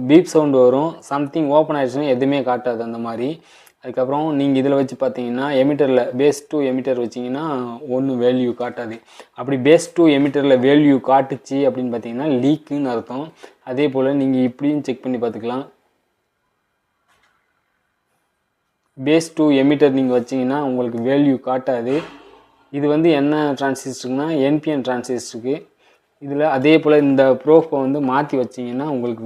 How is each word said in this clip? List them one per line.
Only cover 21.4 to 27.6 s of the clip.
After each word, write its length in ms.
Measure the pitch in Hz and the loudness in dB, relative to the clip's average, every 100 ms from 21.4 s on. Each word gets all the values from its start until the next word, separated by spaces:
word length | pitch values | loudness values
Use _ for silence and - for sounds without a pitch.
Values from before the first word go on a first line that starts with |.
| 127 | -2
காட்டாது. 480 | 131 131 123 120 147 - - - - _ _ _ 139 | -4 -2 -4 -2 -4 -6 -16 -20 -20 _ _ _ -4
இது 80 | 147 151 | 0 2
வந்து 140 | 165 147 | 2 2
என்ன 120 | 143 151 147 131 | 2 0 -2 -2
டிரான்சிஸ்டருக்குன்னா 720 | 139 131 135 120 123 135 156 156 135 | -4 -4 -8 -10 -6 -6 -2 0 0
என்பிஎன் 400 | 151 156 143 123 | 0 -2 -4 -4
டிரான்சிஸ்டருக்கு. 680 | 123 120 123 - 113 123 214 - _ _ _ _ _ 139 | -4 -4 -8 -8 -10 -6 -6 -8 _ _ _ _ _ -8
இதுல 220 | 143 151 135 | -2 -2 2
அதே 180 | 147 160 151 | 4 4 6
போல 120 | 151 139 | 4 4
இந்த 140 | 135 135 123 | 4 4 2
ப்ரோப்பை 340 | 147 160 | 4 4